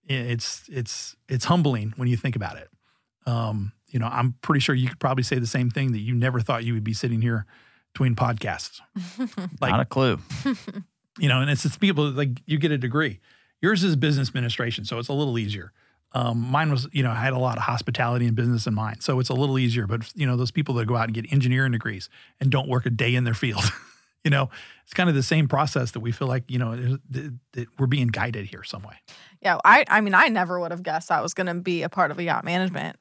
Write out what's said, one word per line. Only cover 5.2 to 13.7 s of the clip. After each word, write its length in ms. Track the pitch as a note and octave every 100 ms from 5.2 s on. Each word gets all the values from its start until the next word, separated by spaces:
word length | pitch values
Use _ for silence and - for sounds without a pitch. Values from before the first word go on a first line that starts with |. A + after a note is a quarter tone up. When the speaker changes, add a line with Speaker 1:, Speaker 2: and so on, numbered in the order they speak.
Speaker 1:
say 160 | A#2+ B2+
the 80 | A#2
same 240 | C3 B2
thing, 220 | D3 C3+
that 80 | A2
you 140 | G#2+ A#2+
never 240 | B2+ B2+
thought 240 | A2+ A#2+
you 100 | A#2
would 80 | A2+
be 80 | G#2+
sitting 280 | A2 B2+ A2+
here 260 | A#2 A2+ G#2 - _ _ _
between 240 | - C3 A2+
podcasts. 640 | B2 A2 G#2+ E2 - - _ G3+
Speaker 2:
<laughs> 640 | F3 G3+ B3+ - F#3 -
Speaker 1:
Like, 100 | B2+
Speaker 3:
Not 100 | G2
a 40 |
clue. 340 | C3+ C3 C3 G2 - - C#4 A#3+ -
Speaker 1:
<laughs> 500 | G3+ - _ _ -
you 80 | D#3
know, 120 | C3
and 80 | C#3
it's, 160 | C#3+
it's 120 | D#3 -
people, 320 | G3 D#3 D3
like, 300 | C3 C#3+ B2
you 140 | - D3+
get 140 | D#3
a 60 | D3
degree. 420 | B2 C#3 D3+ F#2+ _ _ _ _
Yours 220 | F3